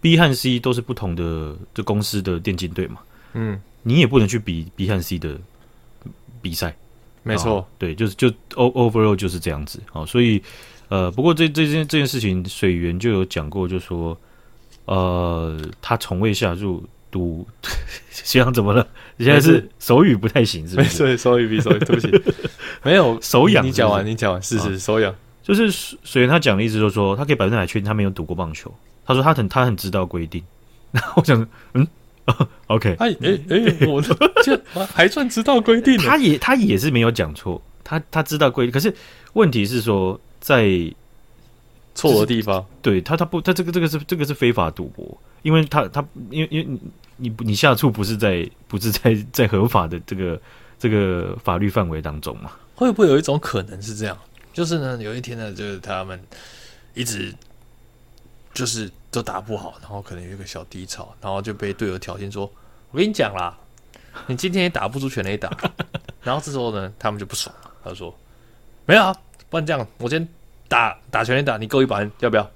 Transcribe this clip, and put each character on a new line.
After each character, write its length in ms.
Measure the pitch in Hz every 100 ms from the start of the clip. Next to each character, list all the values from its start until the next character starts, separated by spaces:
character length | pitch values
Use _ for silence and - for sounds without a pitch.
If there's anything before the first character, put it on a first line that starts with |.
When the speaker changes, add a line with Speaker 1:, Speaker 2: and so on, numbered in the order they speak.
Speaker 1:
B 160 | 165 160
和 160 | 170
C 280 | 127 131 123
都 120 | 127
是 80 | 123
不 140 | 120
同 220 | 123 98 85
的， 400 | 85 80 78 76 -
这 80 | -
公 180 | 101 104
司 220 | 104 104
的 160 | 95 87
电 180 | 95 90
竞 140 | 90
队 160 | 85 90
嘛。 140 | - - - -
Speaker 2:
嗯。 280 | 113 110 98 - -
Speaker 1:
你 160 | 113 135
也 80 | 139
不 100 | 127
能 120 | 107
去 100 | 117
比 320 | 104 82 82 -
B 120 | 95
和 140 | 101
C 160 | 85 90
的 180 | 80 71 90 _ - _ - - - - - 120
比 140 | 92
赛。 180 | 82 87 - - - - _
Speaker 2:
没 120 | - 107
错。 180 | 110
Speaker 1:
哦， 120 | 104 92 -
对， 180 | 87 82
就 100 | 110
是， 80 |
就 140 | 98 127 110 -
o-，overall 640 | - 123 127 117 110 107 98
就 120 | 95
是 120 | 87
这 100 | 85
样 160 | 73 76
子。 140 | - -
哦， 140 | 80 78
所 160 | 123
以， 180 | 120 104 - - - - -
呃， 220 | 98 90
不 100 | 98
过 140 | 151
这， 140 | 160 165
这 180 | 147 156
件， 180 | 151 151
这 100 | 156
件 80 | 139
事 140 | 131
情， 280 | 110 92 90
水 260 | - 98
源 220 | 87 85 87
就 140 | 113
有 140 | 101
讲 260 | 92 - 76
过， 160 | 98 90
就 140 | 92
说， 360 | - 87 82 82 _ - - - - -
呃， 760 | - 95 92 90 87 85 82 78 80 -
他 160 | - 117
从 240 | - 90
未 120 | 110
下 200 | 101 107
入 300 | 87 101 85 82 - -
赌-， 360 | 95 87 80 90 - - - -
<laughs> 160 | - -
学 320 | - - 131
长 100 | 123
怎 120 | 120
么 80 | 101
了？ 140 | 104 113 - - -
你 80 |
现 80 | 120
在 60 | 143
是 120 | 135
Speaker 2:
没 60 | 160
事。 100 | - -
Speaker 1:
手 260 | - 123
语 120 | 180 113
不 120 | 107
太 160 | 139
行， 220 | 113 87 80
是 100 | 92
不 60 |
是？ 220 | 151 -
Speaker 2:
没 60 | 139
事， 80 | 120
手 200 | 123 123
语 80 | 117
比 140 | 110
手 100 | 107
语， 80 | -
对 160 | -
不 60 | 117
起。 220 | 113 196 - - -
Speaker 1:
<laughs> 360 | - - -
Speaker 2:
没 120 | 139
有， 260 | 185 151 113
Speaker 1:
手 280 | - - 160
痒 160 | 190
Speaker 2:
你 60 | 131
讲 180 | 110 113
完， 120 | 101
Speaker 1:
是 40 |
不 40 | 101
是？ 20 |
Speaker 2:
你 60 | 110
讲 160 | 107
完， 100 | 92
是， 160 | 95 113
Speaker 1:
啊。 40 |
Speaker 2:
是， 160 | 101 95
手 200 | 92 110
痒。 140 | 104 95 - _
Speaker 1:
就 120 | -
是 160 | 202 226
水-， 280 | 190 - -
水 180 | - 135
源 60 | 127
他 100 | 165
讲 180 | 143 98
的 60 |
意 60 | 113
思 100 | 107
就 100 | 107
是 60 |
说， 220 | 104 98 101
他 80 |
可 80 | 143
以 20 |
百 100 | 139
分 60 | 98
之 60 | 113
百 100 | 90
确 140 | 113
定 40 |
他 80 | 101
没 100 | 107
有 80 | 101
赌 140 | 95
过 100 | 80
棒 180 | 87 87
球。 180 | 80 - - _ _
他 80 | -
说 100 | 127
他 120 | 143
很， 140 | 127 104
他 160 | -
很 120 | 127 101
知 140 | 98
道 160 | 98 90
规 200 | 90 82
定。 160 | 85 82 - -
<laughs> 260 | - -
然 100 | 127
后 100 | - -
我 80 |
想 120 | 160 120
说 100 | 113 - -
，“嗯？ 120 | 123 160 - _ _ -
<laughs> 200 | 127 123 - -
OK。” 260 | 110 110 85
Speaker 2:
哎， 80 | 240 -
哎， 200 | 151 190 156
哎， 360 | 180 226 165 151
我 140 | 143 156 160 330 -
这， 160 | 466 269 - - 190
还 140 | - 175
算 200 | 302 262
知 140 | 226
道 180 | 220 262
规 200 | 220 226
定 160 | 247 247
呢。 80 |
Speaker 1:
他 120 | 139 311
也， 220 | 240 151
他 160 | -
也 240 | 262 208 98
是 120 | 139
没 100 | 123
有 100 | 117
讲 240 | 113 82
错， 260 | 73 - 87 - -
他， 180 | - 160 156
他 120 | 160
知 160 | 151 151
道 120 | 147
规 160 | 123 123
定。 60 |
可 60 | 135
是 160 | 190 - - - -
问 180 | - 202
题 160 | 120 101
是 140 | 123
说， 380 | 110 101 92 98 - -
在 280 | - 135 107 92 82 - - - - - - _ _ - _
Speaker 2:
错 260 | - 160 113
的 60 | 107
地 140 | 117
方。 240 | 107 95 95 -
Speaker 1:
对， 200 | - 98
他， 160 | 85 160
他 80 |
不， 160 | 170 175
他 120 | 156
这 120 | 180
个， 80 | 175
这 80 | 175
个 80 | 165
是， 100 | 151 147
这 100 | 180
个 80 |
是 80 | 147
非 200 | 131 123
法 180 | 113 82
赌 160 | 78 76
博， 320 | - - - - _
因 100 | 156
为 120 | 160
他， 240 | 156 147 107
他， 160 | 139 143 - 120
因 120 | 147
为， 60 | 156
因 80 | 151
为 40 |
你， 640 | 127 131 - - - - 123
你， 60 | 110
你 160 | 113
下 200 | 101 151
注 160 | 131 139
不 140 | 107
是 120 | 101 110
在， 320 | 104 90 82 - _
不 100 | 104
是 140 | 110
在， 240 | 104 123 113 107
在 160 | - 113
合 180 | 113 113
法 220 | 110 85
的 100 | 85 -
这 80 |
个， 260 | 98 92 82 - - - -
这 100 | 120
个 480 | 107 98 90 90 90
法 160 | - 87
律 100 | 101
范 200 | 95 90
围 120 | 78
当 200 | 80 76
中 160 | 76 58
嘛。 140 | - - - -
Speaker 2:
会 160 | 247
不 100 | 202
会 60 | 196
有 100 | 139
一 40 |
种 140 | 156 143
可 220 | - 113
能 180 | 98 95
是 140 | 101 107
这 100 | 107
样？ 100 | 90 - - -
就 140 | - 170
是 120 | 165
呢， 200 | 135 123
有 120 | 107
一 60 | 117
天 160 | 123 120
呢， 120 | 110
就 140 | 95
是 140 | 104 98
他 260 | 95 95
们 160 | 95 92 98 - - - - - -
一 100 | -
直 300 | 120 104 98 98 - - - - _ _ _ - - - -
就 140 | - 127
是 240 | 113 104 - -
都 120 | -
打 180 | 113 95
不 160 | 101 104
好， 220 | 87 -
然 80 | -
后 140 | 104
可 120 | 98
能 80 | 90
有 80 | 87
一 60 | 98
个 80 |
小 180 | 92 -
低 200 | 85 92
潮， 300 | 92 - 101 -
然 100 | 101
后 80 | 98
就 140 | 101
被 180 | 101 101
队 160 | 98 107
友 100 | 92
挑 200 | - 92
衅 120 | 98
说 200 | 101 101 - - - -
：“我 60 | 135
跟 100 | 208
你 60 |
讲 200 | 214 120
啦， 220 | 98 87 - - - - - - - -
你 100 | 127
今 160 | 185
天 120 | 185
也 40 | 180
打 180 | 170 98
不 120 | 131
出 100 | 135
全 160 | 120
垒 140 | 95 104
打。” 120 | 87 - 185 - - -
<laughs> 160 | - -
然 140 | - 139
后 60 |
这 80 | 151
时 60 | 139
候 120 | 117
呢， 220 | 107 95 104
他 120 | 113
们 80 | 104
就 60 |
不 100 | 98
爽 200 | - - -
了， 60 | - -
他 60 | -
就 80 | 90
说 180 | 85 - _ - _ - - -
：“没 100 | -
有 80 | 196
啊， 120 | 190 190 - - -
不 80 | 165
然 80 |
这 80 | 156
样， 140 | 151 110 -
我 100 | 120
今 120 | 156
天 100 | 165 - - - -
打， 300 | 120 113 - -
打 140 | 110
全 100 | 117
垒 80 | 127
打， 140 | 143 110
你 100 | 110
给 120 | 139
我 40 |
一 40 | 131
百 100 | 101
万， 140 | 104 101
要 80 | 123
不 80 | 107
要？” 140 | 101